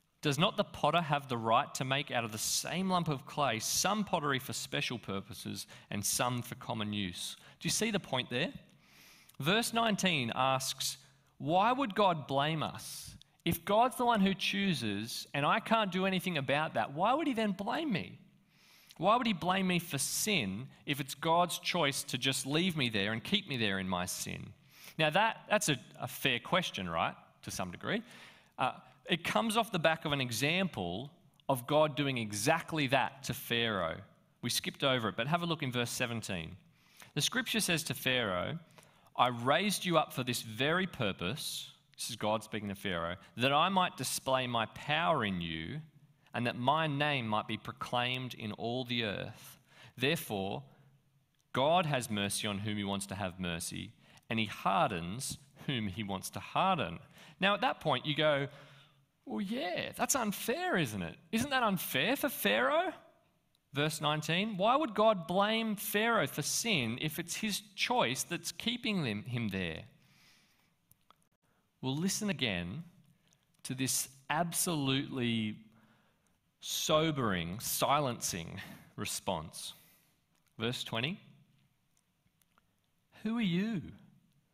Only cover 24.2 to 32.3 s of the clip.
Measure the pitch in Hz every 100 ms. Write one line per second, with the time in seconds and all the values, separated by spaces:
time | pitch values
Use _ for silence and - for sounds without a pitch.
24.2 | - 90 92 - - - - - 156 165
25.2 | 226 - - 208 - 127 - - 131 -
26.2 | 139 120 - 180 170 - 90 82 113 -
27.2 | - _ - - 92 87 107 202 - -
28.2 | - - _ - 127 165 - - - 170
29.2 | - 208 226 214 226 180 160 160 160 143
30.2 | 127 107 143 175 190 - 87 92 143 -
31.2 | _ _ - 131 117 147 151 139 139 127
32.2 | 107